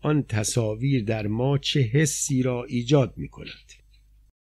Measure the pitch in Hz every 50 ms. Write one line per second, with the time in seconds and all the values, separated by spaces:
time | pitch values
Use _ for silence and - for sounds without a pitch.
0 | - 151 151 147 127 - 110 107 110 - - 123 113 107 107 110 127 139 139 127
1 | 104 107 110 110 104 104 107 113 123 139 143 143 - - - 151 127 110 110 147
2 | 160 139 - - - - 139 127 127 127 123 120 123 - 123 120 120 120 147 143
3 | 123 92 - - - - - - - - - - - - - - _ _ - -
4 | - _ _ - _ _ _ _ _